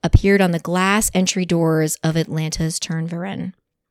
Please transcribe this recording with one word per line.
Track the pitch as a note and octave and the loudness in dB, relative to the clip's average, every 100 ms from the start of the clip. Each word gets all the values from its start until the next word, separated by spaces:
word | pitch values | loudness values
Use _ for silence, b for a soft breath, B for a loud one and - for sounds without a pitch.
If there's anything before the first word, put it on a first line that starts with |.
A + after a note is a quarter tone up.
appeared | E3 - G3 G3 | 4 4 6 4
on | F#3 | 2
the | E3+ | -2
glass | - F3+ F#3+ G#3 - | -2 0 2 0 0
entry | F#3 F#3 F#3+ F3+ | 0 0 -2 0
doors | E3+ E3 D#3+ D#3 - | 2 2 2 0 -2
of | D#3+ D#3+ | -2 -2
Atlanta's | D#3 D#3 D#3 - D#3+ - | -2 -4 -4 -4 -4 -6
Turnverein. | - D#3+ E3 E3+ F#3+ F#3+ F#3 - _ _ _ | -6 -6 -6 -8 -8 -8 -10 -14 _ _ _